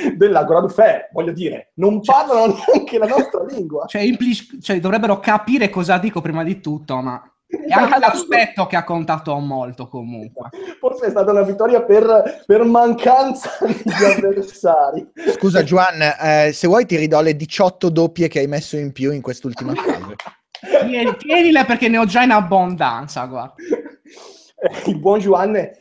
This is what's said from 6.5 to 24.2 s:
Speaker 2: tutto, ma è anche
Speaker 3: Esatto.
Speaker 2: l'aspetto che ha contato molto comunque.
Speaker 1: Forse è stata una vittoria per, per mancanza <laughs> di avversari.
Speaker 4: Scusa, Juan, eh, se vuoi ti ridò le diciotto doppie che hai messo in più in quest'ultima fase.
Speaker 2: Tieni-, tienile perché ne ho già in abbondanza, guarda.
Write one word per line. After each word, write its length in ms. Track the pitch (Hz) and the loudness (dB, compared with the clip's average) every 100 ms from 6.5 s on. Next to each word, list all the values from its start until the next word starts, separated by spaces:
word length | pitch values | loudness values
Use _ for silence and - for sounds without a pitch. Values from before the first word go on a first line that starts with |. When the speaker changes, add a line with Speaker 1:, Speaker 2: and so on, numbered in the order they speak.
| 190 | -6
Speaker 2:
tutto, 420 | 151 151 151 127 | -8 -10 -8 -8
ma 260 | 127 123 - _ _ | -8 -10 -14 _ _
è 260 | - - | -10 0
anche 240 | 196 247 277 | 2 4 4
Speaker 3:
Esatto. 20 | |
Speaker 2:
l'aspetto 640 | - - - 240 220 - 185 | 2 0 0 0 0 -2 -4
che 100 | 175 | -2
ha 80 | |
contato 540 | 170 170 160 156 156 143 | -4 -4 -4 -4 -4 -6
molto 500 | 143 135 123 123 123 | -6 -6 -8 -10 -14
comunque. 600 | 131 117 117 110 127 120 359 381 320 | -12 -12 -14 -16 -16 -18 -16 -16 -6
Speaker 1:
Forse 260 | 254 254 226 | -4 -4 -2
è 40 | |
stata 180 | 202 196 | 0 2
una 120 | 202 | 2
vittoria 400 | 190 196 226 240 | 2 0 2 2
per, 600 | - 208 226 220 - - - | 4 4 6 4 4 -2 2
per 160 | 208 | 4
mancanza 840 | 233 233 240 233 247 254 269 - - - | 4 4 2 2 4 4 4 -4 -10 -4
<laughs> 40 | |
di 300 | 226 - 220 170 | -4 -4 -4 2
avversari. 1080 | 202 - 196 196 196 - 180 156 139 156 - - 330 | 2 2 0 -2 -6 -4 0 2 2 -2 -10 -8 -4
Speaker 4:
Scusa, 280 | - 190 180 | 0 0 2
Juan, 400 | 151 180 185 160 | 2 2 2 2
eh, 500 | 151 - 156 151 151 | -2 0 2 4 2
se 140 | 147 175 | 2 2
vuoi 220 | 214 208 | 2 2
ti 80 | 165 | 0
ridò 260 | 156 156 | 2 2
le 140 | 160 151 | 2 0
diciotto 540 | 156 - 185 180 185 | -4 0 0 2 0
doppie 380 | 165 165 165 165 | 2 0 0 -2
che 120 | 156 | -2
hai 80 | 139 | -2
messo 280 | 143 - 151 | -4 -6 -8
in 160 | 143 | -8
più 200 | 127 135 | -4 -4
in 100 | 143 | -4
quest'ultima 540 | 127 123 131 120 - - | -6 -8 -10 -8 -8 -6
fase. 400 | - - 95 104 - - _ - - - 233 | -4 -4 -8 -16 -18 -20 _ -20 0 0 0
Speaker 2:
Tieni-, 280 | 247 240 240 | -2 -2 -4
tienile 460 | 302 339 339 311 254 | 0 2 4 4 2
perché 240 | 233 233 | 0 2
ne 100 | 226 | 2
ho 60 | 220 | 2
già 180 | 240 | 2
in 80 | 254 | 4
abbondanza, 920 | 214 175 190 180 175 139 117 147 135 127 | 4 2 2 0 0 -2 -4 -8 -10 -10
guarda. 280 | 127 127 - 349 - - - _ - | -10 -14 -14 -6 -6 -6 -20 _ -20